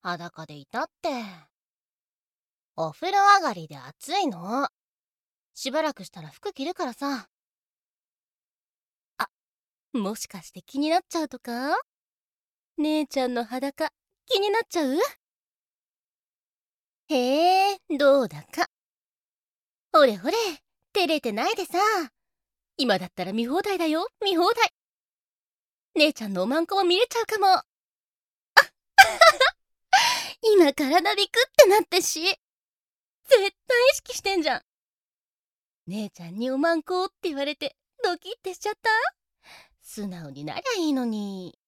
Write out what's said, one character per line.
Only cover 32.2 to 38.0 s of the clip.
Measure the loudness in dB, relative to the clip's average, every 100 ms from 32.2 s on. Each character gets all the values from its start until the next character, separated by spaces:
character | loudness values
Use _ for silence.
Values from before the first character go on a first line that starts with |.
絶 | -4 -4 _ _ _ _ _ _ _ _ 4
対 | 4 4
意 | _ _ 4 4
識 | 2 -4
し | -8
て | -4
ん | -2
じ | -2
ゃ | -6
ん。 | _ _ _ _ _ _ _ _ _ _ _ _ -12
姉 | -10 -10
ち | -12
ゃ | -14
ん |
に | -6 -4
お | 0
ま | 2
ん | 0
こ | 0 -2 -2
っ |
て | _ -6
言 | -4
わ | -6
れ | -4
て | -8 _ _ _